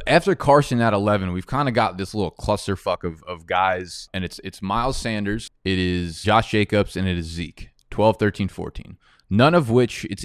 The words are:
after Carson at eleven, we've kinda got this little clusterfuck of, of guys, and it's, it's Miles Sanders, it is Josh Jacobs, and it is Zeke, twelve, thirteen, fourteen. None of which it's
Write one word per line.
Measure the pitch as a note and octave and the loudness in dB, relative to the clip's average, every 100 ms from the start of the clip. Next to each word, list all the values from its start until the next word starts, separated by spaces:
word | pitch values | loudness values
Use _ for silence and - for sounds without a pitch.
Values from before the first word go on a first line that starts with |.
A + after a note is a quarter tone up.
| - | 2
after | D#3 G3 | 4 4
Carson | F3 - C#3+ C#3+ B2 | 2 6 6 4 2
at | A#2 | 2
eleven, | G#2 G#2 G#2 F#2 | 2 2 0 0
we've | F2+ - | -6 -4
kinda | C3 C#3 | -2 0
got | A2+ A2 F2+ | 0 0 -2
this | F#2+ G#2+ | -6 -4
little | F2+ | -4
clusterfuck | - - G#2 - F#2+ - F2 | -4 -2 -2 -2 -4 -4 -4
of, | F2+ D#2+ | -6 -10
of | E2+ E2+ E2 | -12 -12 -2
guys, | F2+ F#2+ F#2 F2+ - - | 0 2 0 -6 -14 -10
and | F#2+ | -6
it's, | F2+ - F#2+ | -6 -8 -14
it's | - | -8
Miles | G2 A2 B2+ C3 | -4 -2 -2 -2
Sanders, | A#2+ G#2+ G2+ A2 - _ F#2+ | -4 -4 -4 -6 -8 _ -4
it | F#2+ | 0
is | F2+ F2+ F2 E2 | 0 -2 -4 -4
Josh | G#2+ G#2+ A2 | 2 2 2
Jacobs, | G#2+ G2+ G#2+ G2 F2 | 0 2 0 0 -2
and | F#2+ | -2
it | F2 | -2
is | E2 | -4
Zeke, | E2 E2+ - - _ - | -8 -10 -12 -20 _ -8
twelve, | - G#2+ G#2 | 2 2 4
thirteen, | G#2 - F#2+ | 0 0 -4
fourteen. | - E2+ - - - _ _ - | -6 -12 -12 -16 -20 _ _ 0
None | G2 C#3 E3+ | 4 6 4
of | B2 | 4
which | A#2+ A#2+ - - | 2 2 -2 -10
it's | G2 | -10